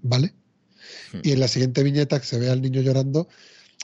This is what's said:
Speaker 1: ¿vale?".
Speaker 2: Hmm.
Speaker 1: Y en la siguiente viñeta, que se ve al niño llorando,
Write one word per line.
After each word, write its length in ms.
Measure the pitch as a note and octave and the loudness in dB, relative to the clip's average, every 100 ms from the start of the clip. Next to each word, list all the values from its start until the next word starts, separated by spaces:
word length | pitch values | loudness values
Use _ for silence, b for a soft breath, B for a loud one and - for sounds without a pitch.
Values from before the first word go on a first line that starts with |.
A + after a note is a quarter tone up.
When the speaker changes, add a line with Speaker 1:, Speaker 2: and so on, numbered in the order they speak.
Speaker 1:
¿vale?". 320 | B2+ B2 E3+ - _ _ _ B B B B | 0 0 0 -4 _ _ _ B B B B
Speaker 2:
Hmm. 60 | F#2 | -6
Speaker 1:
Y 80 | G#2+ | 0
en 60 | C3+ | 2
la 80 | C3 | 2
siguiente 360 | - B2+ B2 | 2 0 2
viñeta, 360 | C#3 C#3+ C#3+ C#3+ | 2 2 0 -2
que 60 | - | -2
se 140 | A#2+ | -2
ve 100 | B2+ | 0
al 100 | B2+ | 0
niño 200 | C3 C3 | 0 0
llorando, 460 | C3 C3 C3+ D3 F3 B B B B B | 2 2 0 -2 -4 B B B B B